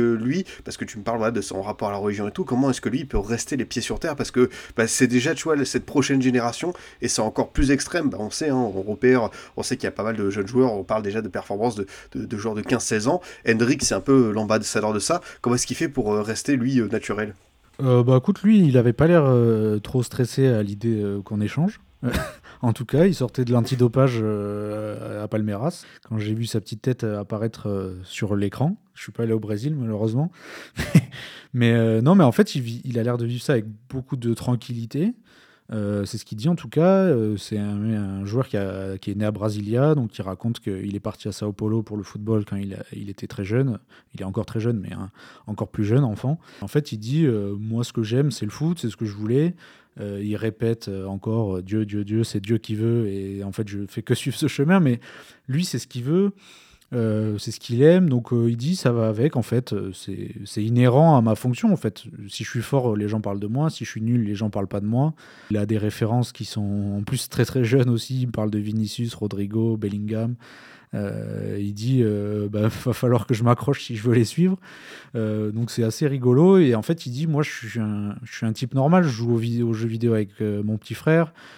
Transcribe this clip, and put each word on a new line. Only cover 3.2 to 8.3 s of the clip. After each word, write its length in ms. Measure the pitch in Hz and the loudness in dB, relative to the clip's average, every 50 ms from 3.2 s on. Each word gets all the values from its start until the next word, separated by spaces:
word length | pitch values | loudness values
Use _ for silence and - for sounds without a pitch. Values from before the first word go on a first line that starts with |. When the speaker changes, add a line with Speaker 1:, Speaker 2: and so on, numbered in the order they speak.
| 98 107 117 113 - - 151 | -2 -2 -4 -6 -4 -4 -4
Speaker 1:
les 100 | 127 107 | -4 -4
pieds 180 | - - 120 - | -4 -4 -6 -4
sur 160 | - 110 - | -4 -4 -4
terre ? 160 | - 165 143 | -4 -4 -4
Parce 160 | - 113 - | -4 -6 -2
que, 180 | - 127 123 120 - - - - - | 2 4 4 4 2 -4 -16 -6 -2
bah, 120 | - 113 | 0 0
c'est 200 | 113 - - 131 | 0 2 2 2
déjà, 280 | 117 123 123 120 160 160 | 4 4 2 2 0 -2
tu 80 | - - | -2 0
vois, 200 | 165 156 143 131 | 0 0 2 0
cette 220 | - - 120 - | 0 -2 -4 -4
prochaine 360 | - - 147 135 - 139 135 | 0 0 0 2 2 2 2
génération 520 | 127 131 123 123 117 120 113 - 156 175 175 - - - - - | 2 2 2 2 0 -2 -4 -4 -4 -6 -6 -8 -12 -20 -10 -6
et 60 | 131 | -4
c'est 140 | 123 - - | -2 -2 0
encore 300 | 110 107 - 143 113 - | -2 0 0 -2 -2 -2
plus 180 | - - 143 131 | 0 2 4 4
extrême. 400 | 143 131 - - - 170 160 135 | 4 2 0 -2 -2 -2 0 -2
Bah, 80 | - 98 | -2 -4
on 120 | 107 104 | -6 -6